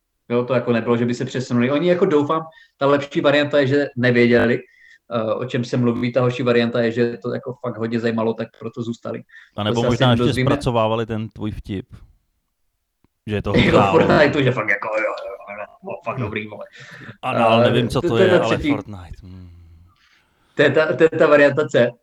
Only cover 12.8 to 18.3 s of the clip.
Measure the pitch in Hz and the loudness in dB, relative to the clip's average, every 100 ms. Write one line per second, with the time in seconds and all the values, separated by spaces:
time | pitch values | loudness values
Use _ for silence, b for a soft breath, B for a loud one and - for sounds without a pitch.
12.8 | _ _ _ _ - 104 101 98 - - | _ _ _ _ -8 -6 -2 0 2 4
13.8 | 101 92 - 156 147 151 127 110 107 104 | 4 4 4 4 2 2 0 0 -2 -4
14.8 | 113 107 104 - 95 98 101 104 101 - | -4 -4 -4 -6 -10 -16 -16 -16 -16 -16
15.8 | 185 - 120 113 113 107 107 104 98 B | -16 -12 -8 -6 -6 -8 -10 -14 -18 B
16.8 | B B 127 B 131 120 117 113 120 113 | B B -20 B -4 0 4 4 4 2
17.8 | 120 131 170 117 185 | 0 -2 0 2 4